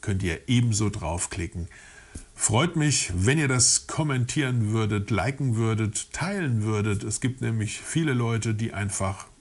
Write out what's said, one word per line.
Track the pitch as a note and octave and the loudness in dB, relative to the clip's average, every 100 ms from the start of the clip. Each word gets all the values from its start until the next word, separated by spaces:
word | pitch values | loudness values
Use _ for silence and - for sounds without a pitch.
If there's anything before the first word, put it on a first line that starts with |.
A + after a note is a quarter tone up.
könnt | - F#2+ | -4 -2
ihr | F#2 D#2+ - | 0 -2 0
ebenso | A#2+ A#2+ G#2 G#2 | 2 2 2 0
draufklicken. | G2 D#2 E2+ - - E2+ F2+ E2+ - - - - - - - | -2 -4 -4 -4 -6 -6 -6 -10 -10 -20 -20 -20 -18 -18 -4
Freut | - G#2+ E3+ E3 | 0 2 2 2
mich, | D3+ B2+ - F2+ | 2 2 0 0
wenn | F#2+ D3+ | 4 4
ihr | D3 | 4
das | B2+ - - - | 4 4 2 0
kommentieren | - D#3 C3 A#2+ - C3+ B2+ G#2+ | -2 0 0 0 0 0 2 2
würdet, | A2+ G#2+ G#2 G2+ | 2 2 0 0
liken | G#2 G2+ C3+ C#3 A2+ | 0 0 0 0 2
würdet, | A2+ G#2+ A2 A2 - | 2 2 0 -2 -8
teilen | - E3 G3+ D#3+ A2+ | -6 -4 -2 0 0
würdet. | G#2+ G#2+ G#2 G2+ | 0 0 0 0
Es | A2+ G#2+ | -2 -2
gibt | B2+ B2+ | -2 -2
nämlich | A#2 A2+ G2+ - | -4 -2 -4 -6
viele | - D#3 D#3+ | -4 0 0
Leute, | B2 A#2 A2+ A2+ | 0 0 0 -2
die | G#2+ A2+ | -2 -2
einfach | - G2+ - G2 G2 - - | -4 -4 -2 -4 -6 -12 -10